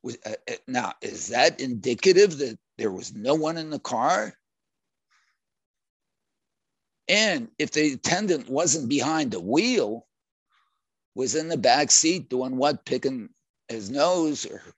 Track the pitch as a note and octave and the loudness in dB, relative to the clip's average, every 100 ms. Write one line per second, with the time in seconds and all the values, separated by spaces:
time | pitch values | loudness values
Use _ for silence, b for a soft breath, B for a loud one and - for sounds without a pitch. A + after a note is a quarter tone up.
0 | B2 A2+ G#2+ G#2+ - F#2 - B2 G#2+ - | -12 -12 -10 -10 -10 -12 -6 -4 -4 -8
1 | G#2+ G#2+ F#2+ A#2 D#3 - C3+ A#2 C3 A#2 | -12 -10 -4 4 4 2 -6 -4 -4 2
2 | F#3+ F3+ G#3 D3 C3 A2 _ - G#2+ F#2+ | 6 8 6 2 -6 -8 _ -4 -4 -4
3 | G2 A#2 A#2 D#3 D#3 E3 D#3 D3 - A#2 | -10 -6 0 0 0 -4 -8 -8 -6 -2
4 | C3+ - G#2+ - _ _ _ _ _ _ | 0 0 -2 -12 _ _ _ _ _ _
5 | _ _ _ _ _ _ _ _ _ _ | _ _ _ _ _ _ _ _ _ _
6 | _ _ _ _ _ _ _ _ _ _ | _ _ _ _ _ _ _ _ _ _
7 | - G3+ G#3+ D#3 A2+ - D3 D3+ D3+ C3 | 2 4 4 0 -4 -6 -2 2 0 0
8 | - F3 G#3 D#3 A#2 C3+ F3 D#3+ A#2+ C#3 | 0 0 2 -2 0 -2 0 0 0 0
9 | C3 D#3+ C#3 G2+ F2+ C#3+ A#3 A#3 G#2+ A2+ | 0 0 -2 -4 0 0 2 0 0 -4
10 | _ _ _ _ _ _ _ _ _ _ | _ _ _ _ _ _ _ _ _ _
11 | _ - B2+ D3+ D#3+ D#3 A#2 C3 D3 - | _ -6 -2 -2 -2 2 4 4 6 4
12 | D#3+ F3+ - B2+ B2+ B2+ C#3+ D3+ - C3 | 4 0 -2 -4 -4 0 0 0 -4 -2
13 | C3+ C3 G#2 _ _ _ - A2+ G2 C#3 | -2 -4 -10 _ _ _ -12 -10 -6 0
14 | E3 F3+ D#3 C#3 - G2+ - | 2 2 0 -2 -8 -12 -16